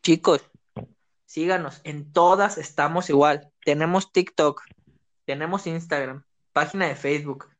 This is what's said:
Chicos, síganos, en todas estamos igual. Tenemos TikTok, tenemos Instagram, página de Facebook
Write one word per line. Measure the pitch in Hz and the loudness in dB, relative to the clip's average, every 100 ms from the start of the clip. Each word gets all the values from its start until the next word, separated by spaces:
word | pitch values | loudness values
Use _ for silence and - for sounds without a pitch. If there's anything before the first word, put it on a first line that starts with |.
Chicos, | - 165 - 151 - _ _ - - _ _ _ | 2 2 4 0 -2 _ _ -16 -16 _ _ _
síganos, | _ - 170 185 147 - | _ -6 -2 -2 -6 -12
en | 160 147 147 | -14 -14 -2
todas | 175 175 190 202 180 | 4 6 6 2 -2
estamos | 147 - 151 170 175 | -8 -2 -2 -2 2
igual. | 139 147 147 - _ | 4 4 2 -6 _
Tenemos | - 147 160 185 - | -2 0 2 0 0
TikTok, | 190 180 - 151 143 - - _ _ _ _ | -2 -2 0 0 0 -16 -20 _ _ _ _
tenemos | - 139 160 190 175 | -10 -6 -4 -6 -6
Instagram, | 165 165 143 131 135 _ _ _ | -8 -6 -6 -6 -10 _ _ _
página | 143 151 196 170 | -2 -2 -2 -4
de | |
Facebook | 135 139 147 147 135 - _ | -2 -2 -2 -4 -12 -14 _